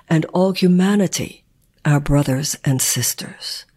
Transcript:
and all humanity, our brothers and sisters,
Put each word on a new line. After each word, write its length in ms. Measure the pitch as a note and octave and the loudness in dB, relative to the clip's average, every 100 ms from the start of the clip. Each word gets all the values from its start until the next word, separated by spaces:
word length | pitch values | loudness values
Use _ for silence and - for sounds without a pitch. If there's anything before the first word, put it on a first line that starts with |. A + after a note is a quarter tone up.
| - | -2
and 160 | D#3+ - | 0 0
all 280 | F3+ F#3+ | 0 0
humanity, 920 | F#3 F#3 F3+ F#3+ G#3 F3+ - - - _ _ _ _ - | 2 4 4 4 2 0 -2 -8 -12 _ _ _ _ 0
our 140 | D3 | 0
brothers 560 | C#3+ C#3+ C#3+ C3 D3 - | 2 0 2 -2 -4 -4
and 180 | - C3 | -2 0
sisters, 840 | - - A#2+ - - - - - - | 0 -2 -4 -6 -10 -14 -14 -14 -16